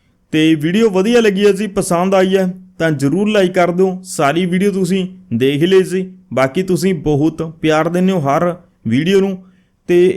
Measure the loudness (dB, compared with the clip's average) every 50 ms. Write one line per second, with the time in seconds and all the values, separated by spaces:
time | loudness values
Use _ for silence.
0 | _ _ _ _ _ -4 -2 2 2 2 2 2 0 0 0 2 2 2 2 0
1 | 0 2 2 4 2 2 2 2 2 2 2 2 -4 -4 -4 -4 -2 -2 0 0
2 | 0 2 2 2 2 2 2 0 0 -2 -4 -8 -16 -16 _ -4 -2 -2 0 0
3 | 0 0 0 0 0 0 2 2 0 2 2 0 0 0 2 0 0 0 -2 -6
4 | -12 -12 -4 -2 0 0 0 0 -2 0 0 0 0 0 0 -2 -2 -2 -2 -2
5 | -4 -6 -10 -16 -10 -6 -2 0 0 0 2 0 0 2 4 2 2 2 -4 -6
6 | -6 -6 -12 -20 _ -6 -2 -2 -2 0 -2 -4 -2 -2 -2 0 0 -2 -2 -2
7 | -2 -2 0 0 0 -2 -2 -4 -10 -10 -8 -4 -2 0 0 0 0 0 0 0
8 | 0 0 0 0 0 0 0 0 0 -2 -4 -6 -14 _ _ _ -6 -2 -2 0
9 | 0 2 2 2 2 0 -4 -8 -14 -20 _ _ _ _ _ _ -4 0 2 4
10 | 4 2 2